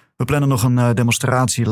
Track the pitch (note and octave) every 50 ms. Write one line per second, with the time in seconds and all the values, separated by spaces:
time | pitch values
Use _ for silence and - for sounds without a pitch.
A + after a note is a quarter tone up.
0 | _ _ _ - C#3+ - C#3+ D3 C#3+ C#3 C#3 A2 G#2+ B2+ B2 B2 A#2+ A#2+ A#2 A#2+
1 | A#2+ A#2+ A2+ - - B2+ B2 B2+ B2+ A#2+ - - A#2 G#2+